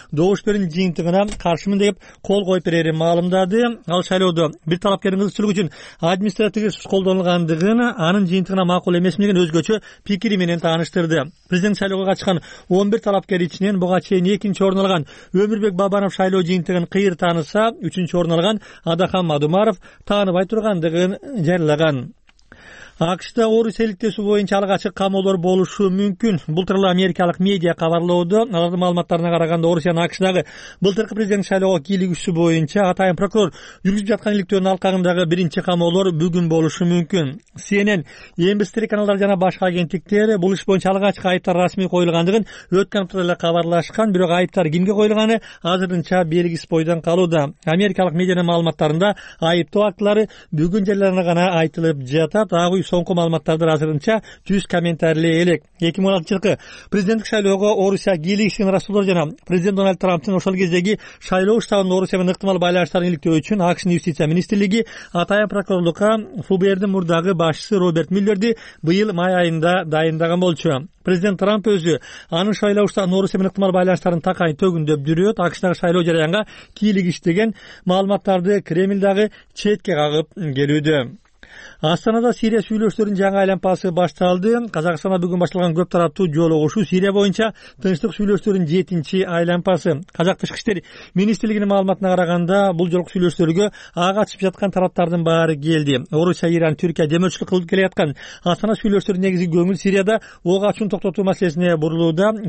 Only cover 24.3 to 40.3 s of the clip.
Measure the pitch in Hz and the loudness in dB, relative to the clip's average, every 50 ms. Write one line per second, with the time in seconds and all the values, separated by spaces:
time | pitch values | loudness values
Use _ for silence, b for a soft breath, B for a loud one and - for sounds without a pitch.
24.3 | 208 208 202 180 202 196 202 190 196 175 - 208 - - 196 196 190 196 185 196 | 0 0 0 0 0 0 0 0 -2 -2 -2 -6 -4 -2 -4 -2 0 0 0 0
25.3 | 190 180 165 185 185 190 180 - - - 202 190 180 190 202 208 185 - - 226 | 0 0 0 0 2 2 0 0 0 0 0 0 2 0 0 -2 -2 -2 0 0
26.3 | 196 156 - - 156 175 185 175 185 196 196 185 180 180 190 185 170 - 180 175 | 0 0 -2 -4 -4 -4 -2 0 0 2 2 2 2 2 2 0 0 0 0 -2
27.3 | 170 - 185 196 202 185 160 170 160 - 170 165 170 170 170 175 175 175 175 170 | 0 0 0 0 2 2 0 0 0 0 0 0 0 0 0 2 2 2 2 2
28.3 | 202 220 226 - 196 170 170 175 180 175 180 180 175 175 170 - 180 165 170 175 | 2 0 0 0 0 0 0 0 0 0 0 0 0 0 -2 -2 -2 -2 0 0
29.3 | 170 165 165 156 170 170 160 165 175 165 139 180 165 165 175 170 - - 190 190 | 0 0 0 0 0 0 2 2 2 2 2 0 0 0 0 -2 -2 -2 -2 0
30.3 | 185 175 - B B B B B B B 180 196 185 226 214 - 208 214 220 190 | 2 0 -2 B B B B B B B 0 0 2 0 -2 -4 -2 -4 -2 0
31.3 | 208 202 185 - 196 190 190 190 190 165 135 - 196 185 190 185 170 - - 208 | 0 -2 0 0 0 0 2 2 0 0 0 -2 -2 -2 0 -2 -2 -4 -2 -4
32.3 | 170 160 170 170 165 160 156 - - 208 202 180 180 - 190 185 170 - 196 190 | 0 2 2 2 4 2 0 0 0 0 2 2 2 2 2 0 2 0 -2 -2
33.3 | - 220 202 160 B B B B B B B 185 202 214 202 196 214 196 - 214 | 0 0 0 0 B B B B B B B -2 -2 0 0 -2 -2 -2 0 -2
34.3 | 208 202 180 - 202 190 185 190 190 180 - 190 190 185 180 180 175 175 185 156 | -2 -2 0 0 0 0 2 0 0 0 0 0 0 2 0 0 0 0 0 0
35.3 | 175 180 185 156 - 185 - 190 175 170 170 170 170 190 196 190 170 151 170 185 | 0 0 0 -2 -2 -4 -2 -2 0 0 0 2 2 2 0 0 0 0 -2 0
36.3 | 165 180 175 160 160 165 160 156 - - 180 175 175 175 170 - - 180 151 131 | 0 0 0 2 2 2 0 0 0 0 0 0 2 0 0 0 -2 -2 -2 -2
37.3 | 143 - _ _ _ - - - 202 202 208 214 208 175 143 B B B B B | -6 -10 _ _ _ -20 -6 -2 0 0 2 2 0 0 -2 B B B B B
38.3 | B B 170 190 208 208 214 - - 233 220 - 214 208 208 202 202 190 202 196 | B B 0 2 2 2 0 -2 -2 -4 -4 -2 -2 -2 0 0 0 2 2 0
39.3 | 202 175 185 185 - - 190 185 170 180 175 147 - 170 - - 208 208 214 220 | 2 2 2 0 0 0 -2 -2 0 0 -2 -2 -4 -8 -4 0 0 2 2 2